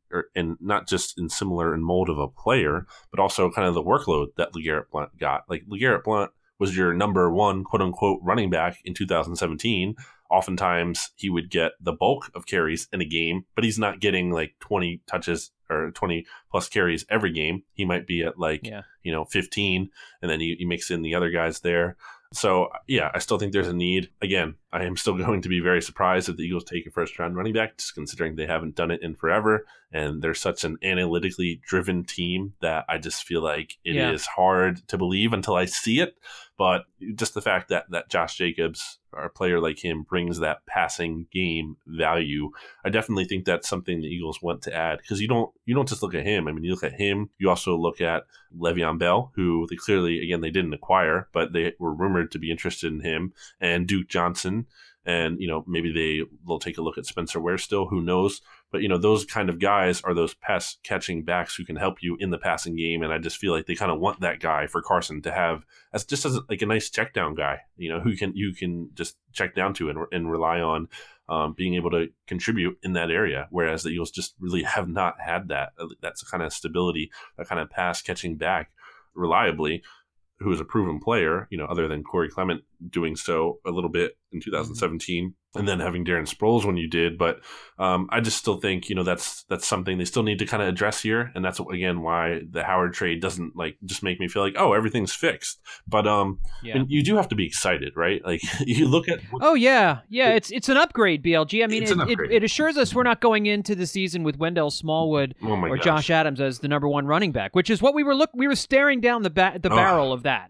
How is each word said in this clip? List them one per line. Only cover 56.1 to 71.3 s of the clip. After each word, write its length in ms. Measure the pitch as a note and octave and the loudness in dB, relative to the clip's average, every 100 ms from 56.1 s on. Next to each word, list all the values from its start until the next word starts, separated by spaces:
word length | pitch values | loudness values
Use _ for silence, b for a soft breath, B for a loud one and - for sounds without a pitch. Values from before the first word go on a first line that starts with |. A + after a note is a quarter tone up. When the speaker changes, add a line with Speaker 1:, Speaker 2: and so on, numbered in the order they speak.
| D#2 D#2 - F2 | -2 -4 -10 -6
Speaker 1:
they'll 120 | D#2+ | -4
take 180 | F2 E2+ | -4 -6
a 40 | |
look 160 | D#2+ D2+ | -6 -6
at 80 | C#2+ | -8
Spencer 320 | - E2 E2+ | -6 -6 -4
Ware 160 | E2+ F#2 | -2 -2
still, 300 | - G2+ F#2 | -2 -2 0
who 120 | F#2 | -2
knows? 380 | E2+ F2+ G2 - b b _ | 2 2 2 -2 b b _
But, 100 | G2 | -2
you 60 | G2+ | 0
know, 100 | F2 | 4
those 280 | G#2 G#2+ - | 4 4 2
kind 240 | A2+ F#2+ | -2 -2
of 100 | E2+ | 0
guys 420 | F#2+ G2+ F#2 F2 | 2 4 4 2
are 100 | F#2 | 0
those 200 | E2+ E2 | 0 0
pass 440 | - - F#2 - - | -2 -2 -2 -4 -10
catching 420 | - F#2 - E2 D#2+ | -6 -6 -4 -6 -2
backs 300 | F2 E2+ - | -2 -2 -8
who 100 | F2+ | -8
can 100 | D#2 | -4
help 260 | F#2+ F#2 | -4 -2
you 140 | F2 E2 | -4 -4
in 80 | F#2+ | -4
the 80 | E2+ | -2
passing 400 | F#2+ D#2 E2+ E2 | -2 -2 -4 -4
game. 260 | E2 E2 | -2 -2
And 80 | D#2+ | -2
I 60 | D#2+ | -2
just 180 | E2 - | -4 -4
feel 140 | G2 | -2
like 140 | D#2+ D#2 | 0 -2
they 100 | E2+ | -2
kinda 180 | G2 D#2+ | -2 0
want 260 | G2 F#2 | -2 0
that 180 | F2+ - | -2 -2
guy 260 | E2 D2+ D2 | 0 0 -2
for 160 | E2+ | -2
Carson 400 | - F#2 - D#2 | 0 0 0 -6
to 80 | D#2 | -4
have 320 | E2+ E2+ D#2 - b b | 0 0 0 -8 b b
as 140 | G#2+ - | -8 -4
just 180 | C#3 | -4
as, 160 | D3 B2 - | -2 -2 -4
like, 120 | G2+ | -4
a 40 | G#2+ | 0
nice 240 | A2 - | -2 -2
check 240 | - - | -4 -4
down 220 | G#2+ D#2+ D#2 | -2 -4 -2
guy, 240 | C#2+ C#2+ - - | -2 -4 -10 -10
you 140 | E2+ | -6
know, 100 | E2 | -2
who 160 | A#2 G2 | -2 0
can, 180 | G2 | -2
you 200 | F#2+ G2+ | -2 -4
can 380 | F2+ F2+ E2+ E2 | -4 -4 -4 -8
just 240 | - E2 - _ | -8 -10 -10 _
check 200 | - F#2+ | -4 -2
down 200 | - F#2+ | 0 -2
to 160 | G2+ D#2 | -2 -4
and, 100 | D2+ - | -4 -6
and 180 | F2+ E2 | -4 -2
rely 300 | E2 E2 E2+ | 0 0 0
on, 260 | E2 D#2+ E2 B B B | 0 -2 -4 B B B
um, 240 | - | -6